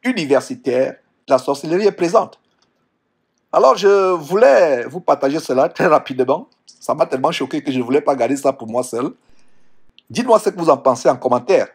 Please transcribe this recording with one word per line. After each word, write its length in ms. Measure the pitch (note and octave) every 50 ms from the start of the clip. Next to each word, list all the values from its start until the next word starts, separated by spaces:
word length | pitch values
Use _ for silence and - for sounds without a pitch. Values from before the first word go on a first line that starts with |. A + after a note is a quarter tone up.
| _
universitaires, 920 | B3+ B3+ G#3 D#3+ C3+ C#3 B2+ - - C3 - _ C3+ A#2+ B2+ C3 C#3 - _ _ _ _ _ _ -
la 100 | C#3 B2+
sorcellerie 500 | - - C#3+ C#3 - D#3+ E3 F#3 A3 G3+
est 40 |
présente. 480 | F#3+ - F3+ E3 F3+ - F#3 - - _ _ _ _ _ _ _ _ _ _ _ _ _ _ _ _ _ _ _ _ _ _ _
Alors, 240 | - E3 G#3+ C4 B3
je 380 | G3 F3+ G3 G3+ G3 F#3+ F#3 F#3
voulais 720 | E3+ D3+ C#3 F3 G3+ A3+ - C4+ A3+ F#3 D#3+ C#3 A#2+ A#2+
vous 160 | - C3+ F3+
partager 380 | - - D3 - - C#3 C#3+ D#3+
cela 280 | D3+ - C3+ B2+ C#3 -
très 200 | - - - F#3
rapidement. 600 | D3+ C#3 - - C3+ B2+ B2+ B2 C#3+ E3+ C4 _ _ _ _ _ - _
Ça 140 | - - B2+
m'a 120 | D3+ E3
tellement 280 | E3+ - C3 C3 D#3 E3
choqué 280 | - C#3+ B2+ - D3+
que 80 | - D3
je 100 | C3+ B2+
ne 40 | A#2+
voulais 160 | A#2 C3 D3
pas 160 | D3 - C#3+
garder 220 | C3 A#2 A2+ D3 C#3
ça 160 | - C#3 C3
pour 160 | - A#2 A2
moi 140 | A2 B2 B2+
seul. 280 | - - A2+ B2+ D#3+ - _ _ _ - - - - - - - - - - - - _ _ _ _
Dites-moi 300 | A2+ F#3+ A3+ A#3 A3+ G#3
ce 100 | - G#3+
que 60 | F#3 F3+
vous 120 | E3+ D#3+
en 80 | C#3+ B2+
pensez 320 | - C3 B2+ B2 - E3+
en 80 | C#3 B2+
commentaire. 500 | - B2+ B2 B2 A#2+ - F#3+ D3 G2+ - _